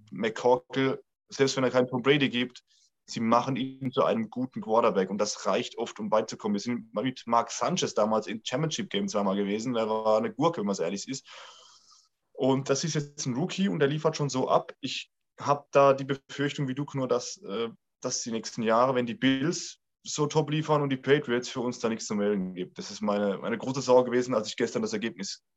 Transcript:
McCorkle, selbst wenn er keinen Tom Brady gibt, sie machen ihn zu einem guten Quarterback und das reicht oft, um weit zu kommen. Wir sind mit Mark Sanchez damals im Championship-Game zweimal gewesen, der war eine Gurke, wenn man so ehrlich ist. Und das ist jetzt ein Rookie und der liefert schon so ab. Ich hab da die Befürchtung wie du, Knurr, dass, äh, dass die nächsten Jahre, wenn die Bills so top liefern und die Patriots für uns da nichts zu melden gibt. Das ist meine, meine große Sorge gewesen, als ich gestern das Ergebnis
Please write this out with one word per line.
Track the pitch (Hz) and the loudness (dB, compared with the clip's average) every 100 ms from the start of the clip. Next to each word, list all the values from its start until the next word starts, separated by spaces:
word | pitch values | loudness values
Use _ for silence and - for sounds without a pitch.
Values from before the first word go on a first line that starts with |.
| _ | _
McCorkle, | - 110 - 123 123 - 135 135 - - _ _ | -6 -4 0 2 2 0 -2 0 -2 -8 _ _
selbst | - 135 - | 0 0 2
wenn | |
er | 127 | 2
keinen | 127 123 | 2 2
Tom | 127 | 2
Brady | 120 147 131 | 4 4 4
gibt, | 120 127 - - _ _ _ - | 0 -2 -6 -20 _ _ _ -10
sie | - | -2
machen | 113 117 127 127 | 4 4 4 -2
ihn | 135 135 131 | -4 -6 -4
zu | 131 | 2
einem | 82 113 110 | 2 2 -2
guten | - 131 - | -6 -6 -6
Quarterback | 104 110 120 95 92 | 2 4 4 4 0
und | 101 | 0
das | 104 - 104 | -2 -2 0
reicht | 98 - - | 0 0 -6
oft, | 113 - | -8 -6
um | 107 | 0
weit | 107 110 | 0 0
zu | 117 | -4
kommen. | 110 | -4
Wir | 101 | -2
sind | 120 120 110 | -2 -6 -6
mit | 107 127 127 - | -6 -4 -6 0
Mark | 117 117 | 0 0
Sanchez | - 123 180 131 - | -4 -2 -2 -2 0
damals | 107 110 95 | 2 2 -2
im | 113 | -8
Championship-Game | - 127 156 - 98 101 101 | -6 -4 -2 -4 -4 -4 -2
zweimal | 104 101 98 | -2 0 0
gewesen, | 101 104 117 | -2 -2 -2
der | 117 110 | -2 0
war | 110 110 107 | 0 2 2
eine | 117 | 0
Gurke, | - 165 - | 0 0 0
wenn | 101 | -2
man | 95 | -2
so | |
ehrlich | 85 101 - | -2 -4 -8
ist. | 135 - - - - - - _ - _ _ _ - | -12 -12 -18 -20 -20 -20 -20 _ -20 _ _ _ -2
Und | 131 135 135 | 2 2 2
das | 135 | -2
ist | 170 151 | 0 -4
jetzt | 147 - 131 | -6 -6 -4
ein | 120 | -2
Rookie | 180 - 202 | -2 0 -2
und | 170 | 2
der | 143 | 0
liefert | 156 160 156 | 2 -2 0
schon | 143 | -2
so | 131 - | -2 0
ab. | 139 - - | 0 -2 -8
Ich | 131 - - _ _ - | -8 -8 -10 _ _ -6
hab | 135 143 - | -2 -2 2
da | 143 139 | 6 6
die | 135 | 6
Befürchtung | 139 135 - - 143 - 135 | 0 -6 -6 -4 -4 -2 -4
wie | |
du, | 127 | -4
Knurr, | 147 139 127 | -6 -4 0
dass, | 120 - - | 0 -2 -10
äh, | 139 101 117 - _ _ | -6 -4 -4 -6 _ _
dass | 127 123 | -6 -4
die | 123 | -4
nächsten | 113 - - | -6 -4 -2
Jahre, | 110 113 127 127 | 4 6 6 4
wenn | 120 | 0
die | |
Bills | 107 131 135 147 180 - - _ _ - | 0 2 2 0 -2 -8 -14 _ _ -8
so | - 147 | -2 0
top | 156 143 | 2 2
liefern | 156 151 151 | 0 2 2
und | 139 | 2
die | 131 | 0
Patriots | 131 147 143 120 123 | 4 4 4 0 -2
für | 131 | -4
uns | 120 123 | -4 -2
da | 113 | -2
nichts | 113 - | -2 -2
zu | 107 | 0
melden | 101 104 92 87 | 0 0 -2 -6
gibt. | 90 - | -8 -10
Das | 95 | -12
ist | 101 | -6
meine, | 107 104 101 95 | -2 0 0 -2
meine | 87 110 | -4 -4
große | 117 135 | -4 -4
Sorge | 123 127 120 | 4 4 4
gewesen, | 123 123 | 0 0
als | 117 107 | -2 -2
ich | - | -4
gestern | 117 120 | -4 -2
das | 107 | -4
Ergebnis | 107 113 90 98 - _ | -4 -6 -6 -10 -12 _